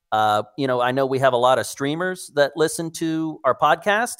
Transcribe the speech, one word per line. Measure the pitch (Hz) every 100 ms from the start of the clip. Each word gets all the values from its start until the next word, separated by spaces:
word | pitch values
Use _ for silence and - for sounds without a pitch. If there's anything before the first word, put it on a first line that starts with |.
| _
Uh, | 110 107 104 - -
you | 135
know, | 123
I | 123
know | 131 135
we | 135
have | 135
a | 123
lot | 123 127
of | -
streamers | - 139 160 185 185 -
that | 143 139
listen | 156 156 - 165
to | 165 165 160 160 156
our | 131 120
podcast | 151 165 208 208 247